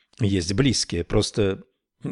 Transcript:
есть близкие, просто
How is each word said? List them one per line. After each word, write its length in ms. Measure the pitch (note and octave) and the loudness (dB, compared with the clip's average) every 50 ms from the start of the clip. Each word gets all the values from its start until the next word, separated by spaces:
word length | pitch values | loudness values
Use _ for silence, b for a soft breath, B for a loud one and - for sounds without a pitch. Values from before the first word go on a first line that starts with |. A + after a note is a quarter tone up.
| b b _ - | b b _ -2
есть 340 | A2+ G2 G2 F#2 D#2+ D#2+ G2 | 0 2 2 0 0 0 2
близкие, 500 | G#2 C#3+ C3 G#2 - - - - E2+ E2+ | 2 2 2 2 0 -2 -2 -4 -4 -2
просто 600 | - - G#2+ G#2 - - A#2 G2+ F#2+ - - - _ _ _ _ _ _ _ - - | 0 0 0 0 0 0 0 0 0 0 -4 -8 _ _ _ _ _ _ _ -10 -10